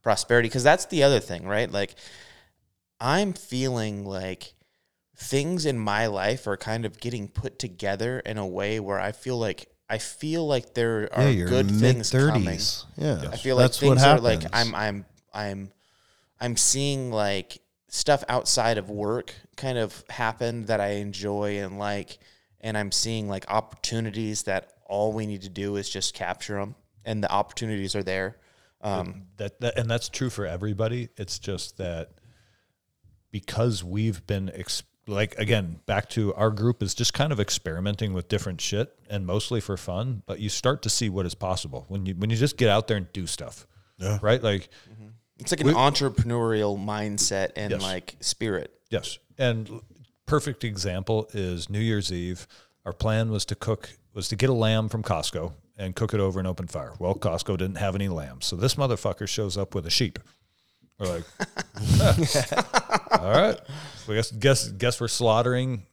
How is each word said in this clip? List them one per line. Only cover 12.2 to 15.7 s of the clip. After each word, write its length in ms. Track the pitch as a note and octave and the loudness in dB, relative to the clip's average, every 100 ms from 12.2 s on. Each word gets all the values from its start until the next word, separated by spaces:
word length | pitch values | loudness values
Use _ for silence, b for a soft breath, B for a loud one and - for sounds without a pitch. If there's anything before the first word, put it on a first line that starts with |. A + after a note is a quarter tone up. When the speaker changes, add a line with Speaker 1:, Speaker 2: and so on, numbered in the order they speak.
| C#3+ A#2+ | 4 4
Speaker 2:
mid-thirties. 400 | F#2 F#2+ - - - - | 2 0 -2 -4 -10 -4
Yeah. 320 | D3+ G2 D2+ | -2 -2 -4
Speaker 1:
I 60 | - | -4
feel 180 | C3+ | 2
like 80 | B2+ | 6
Speaker 2:
That's 180 | B2+ - | 6 6
what 80 | C#3+ B2+ | 6 8
Speaker 1:
things 60 | |
are, 160 | C#3 D3 | 10 8
like, 240 | A2+ A2 | 6 2
Speaker 2:
happens. 240 | D#2 A2+ A#2 | 2 0 0
Speaker 1:
I'm, 80 | |
I'm, 300 | F2 G#2+ G2+ F#2 _ _ | 0 0 -2 -8 _ _
I'm, 380 | G#2 G#2 G2 F#2+ | -8 -6 -6 -10